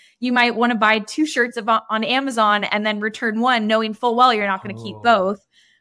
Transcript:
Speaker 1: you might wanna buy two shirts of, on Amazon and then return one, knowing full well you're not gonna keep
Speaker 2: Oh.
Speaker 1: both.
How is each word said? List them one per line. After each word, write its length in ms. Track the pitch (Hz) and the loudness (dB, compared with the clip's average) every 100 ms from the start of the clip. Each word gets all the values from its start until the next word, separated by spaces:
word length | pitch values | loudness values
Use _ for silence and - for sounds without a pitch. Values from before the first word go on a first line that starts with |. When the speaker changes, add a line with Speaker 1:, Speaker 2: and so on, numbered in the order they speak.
| _ _ | _ _
Speaker 1:
you 120 | 247 | -2
might 220 | 247 240 | 0 0
wanna 220 | 214 240 233 | 2 0 2
buy 240 | 214 220 | 2 2
two 260 | 208 - 311 | -2 -2 -2
shirts 320 | 277 247 247 | 0 -2 -2
of, 100 | 214 | -2
on 360 | 220 - 220 | -2 -2 -4
Amazon 600 | 220 254 277 226 214 208 202 | -2 -2 -2 0 2 2 0
and 200 | 208 214 | -2 -2
then 140 | 208 | -2
return 400 | 214 208 233 214 | -4 -4 -4 0
one, 260 | 247 240 214 | 0 2 2
knowing 280 | 220 220 208 | 0 0 -2
full 200 | 247 233 | -2 4
well 160 | 254 | 4
you're 140 | 220 202 | 4 0
not 160 | 190 | -4
gonna 180 | 208 190 | -6 -12
keep 180 | 214 - | -12 -2
Speaker 2:
Oh. 40 | |
Speaker 1:
both. 460 | 240 220 190 214 _ _ _ _ | 2 4 2 -4 _ _ _ _